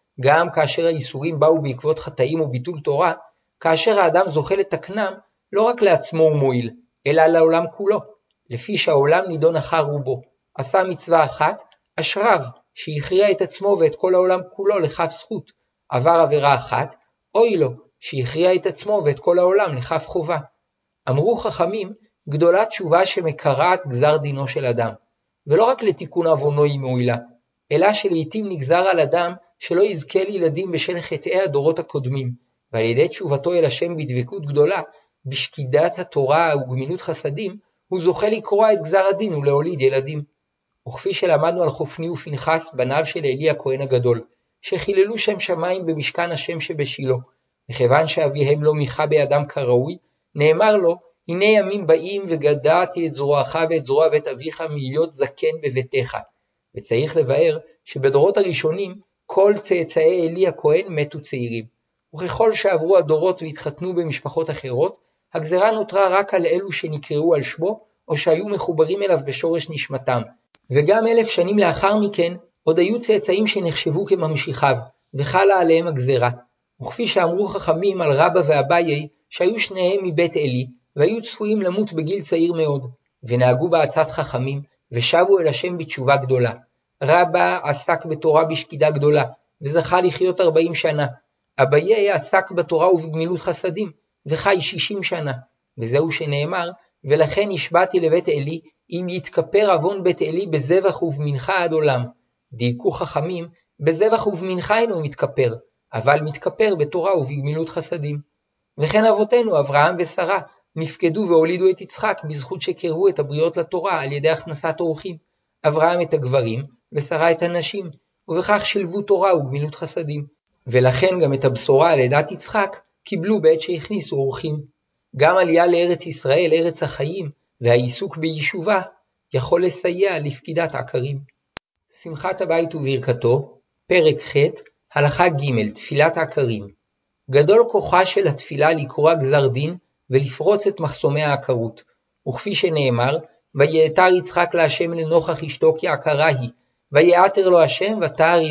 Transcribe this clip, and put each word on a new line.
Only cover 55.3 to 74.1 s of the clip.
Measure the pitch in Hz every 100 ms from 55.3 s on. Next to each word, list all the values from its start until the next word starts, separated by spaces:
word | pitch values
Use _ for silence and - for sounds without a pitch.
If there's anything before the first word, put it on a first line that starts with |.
| - - 160
בביתך." | 147 127 127 135 123 - - _ _ _ _ -
וצריך | - 117 151 165
לבאר | 131 139 165 156 - _
שבדורות | - 147 135 139 170 202
הראשונים | 196 151 156 175 202 196 _ _ -
כל | - 202 208
צאצאי | - 180 165 - 160 180 165
עלי | 170 185
הכהן | - 151 160 190
מתו | 156 147 156
צעירים. | - 135 120 113 113 _ _ _ _
וככל | 156 180 - 226
שעברו | 214 196 175 165 190
הדורות | 156 156 175 180
והתחתנו | 160 151 156 - 180
במשפחות | 175 165 131 147 165 160
אחרות, | 143 135 123 175 - _ _ _
הגזרה | 175 156 180 208
נותרה | 220 196 190 196 185
רק | 196
על | 190 170
אלו | 175 196
שנקראו | - 165 151 - 147 165
על | 160
שמו, | 131 - 175 214 _ _ -
או | 156
שהיו | - 160 202
מחוברים | 202 - 160 160 202
אליו | 202 165 139
בשורש | 131 165 165 151
נשמתם. | 151 - 135 131 123 117 _ _ _ -
וגם | 131 147 214 220
אלף | 233 220
שנים | - 175 208
לאחר | 180 151 190 214
מכן, | 202 202 170 175 _ _
עוד | - 165
היו | 170 240
צאצאים | 240 214 - 185 214
שנחשבו | 202 175 143 - 156
כממשיכיו, | 196